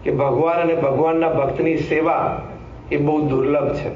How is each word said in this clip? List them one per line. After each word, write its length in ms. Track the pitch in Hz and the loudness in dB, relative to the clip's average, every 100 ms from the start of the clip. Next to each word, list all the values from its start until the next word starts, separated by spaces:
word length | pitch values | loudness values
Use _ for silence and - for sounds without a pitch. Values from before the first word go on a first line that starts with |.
કે 80 | 147 | -2
ભગવાન 480 | 127 139 123 165 170 | 0 0 2 2 2
અને 160 | 170 165 | 2 2
ભગવાનના 540 | 139 131 160 165 165 | 0 2 2 2 2
ભક્તની 480 | 160 135 - 160 156 | 0 -2 0 0 0
સેવા 640 | 151 156 160 160 135 - - - - - - | 0 0 2 0 0 -4 -10 -14 -16 -16 -6
એ 60 | 147 | -2
બહુ 240 | 143 151 | 0 2
દુર્લભ 520 | 147 135 131 147 139 | 2 0 2 2 0
છે. 160 | 147 - | -2 -6